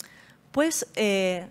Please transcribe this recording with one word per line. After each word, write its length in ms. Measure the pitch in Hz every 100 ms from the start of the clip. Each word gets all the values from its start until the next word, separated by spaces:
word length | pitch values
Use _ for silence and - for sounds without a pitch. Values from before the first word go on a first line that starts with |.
| - - - - _
Pues, 360 | 277 320 311 - -
eh, 520 | 208 196 185 180 185